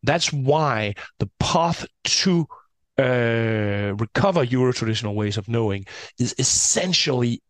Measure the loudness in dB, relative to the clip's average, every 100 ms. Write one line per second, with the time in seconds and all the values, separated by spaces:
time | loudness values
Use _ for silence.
0 | 2 0 0 0 2 2 2 0 -2 -4
1 | -12 _ -8 _ 0 2 2 -2 -6 _
2 | -2 0 2 2 0 -6 _ _ _ 0
3 | 2 2 2 2 0 0 0 -2 -2 -2
4 | -4 0 2 2 2 2 2 2 -2 -2
5 | -2 -2 -2 -4 -2 -2 0 -2 -8 -16
6 | -18 _ -4 -2 0 0 0 0 0 0
7 | 0 0 0 -2